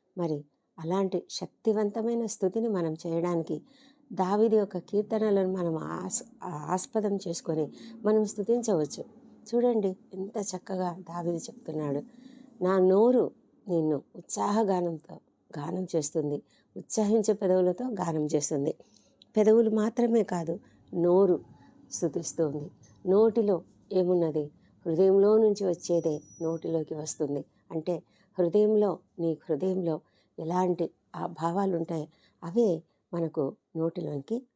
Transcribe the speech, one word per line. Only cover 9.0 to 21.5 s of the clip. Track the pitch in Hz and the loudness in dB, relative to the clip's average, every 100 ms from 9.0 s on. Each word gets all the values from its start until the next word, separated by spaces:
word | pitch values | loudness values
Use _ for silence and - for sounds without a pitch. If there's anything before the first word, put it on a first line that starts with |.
| - - - - - | -14 -16 -20 -20 -4
చూడండి | 240 247 226 196 185 - | 0 2 2 0 -4 -12
ఎంత | 190 196 220 | -10 -8 -6
చక్కగా | 196 180 - 185 185 175 | -6 -8 -6 -4 -4 -6
దావీదు | 165 170 170 170 | -10 -6 -4 -4
చెప్తున్నాడు, | - - - 156 147 143 - - - - - - | -8 -14 -8 -4 -2 -4 -6 -20 -20 -20 -20 -4
"నా | 185 190 | 2 4
నోరు | 185 190 240 254 156 - _ _ - | 6 6 6 4 2 -4 _ _ -2
నిన్ను | 170 156 143 - - | 0 0 -2 -4 -20
ఉత్సాహగానంతో | - 202 208 214 202 180 175 160 - 185 _ _ _ 151 | -10 -4 0 2 2 0 -2 -6 -12 -20 _ _ _ -10
గానం | 147 180 180 165 | -6 -6 -4 -4
చేస్తుంది, | 147 165 147 147 - _ _ 190 | -2 -4 -2 -4 -8 _ _ -16
ఉత్సహించే | - - 208 226 208 | -6 -2 2 2 2
పెదవులతో | 208 190 185 180 180 254 | 0 2 4 2 0 -6
గానం | 196 170 156 151 | -4 -2 -2 0
చేస్తుంది." | 151 143 147 143 - - _ _ _ _ 214 | 0 0 -2 -2 -4 -16 _ _ _ _ 2
పెదవులు | 214 226 220 | 6 6 4
మాత్రమే | 214 214 - 233 226 | 2 0 0 2 2
కాదు, | 190 175 160 190 - _ - | 2 -2 -4 -6 -10 _ -8
నోరు | 180 175 185 190 170 - | 0 4 6 6 2 -2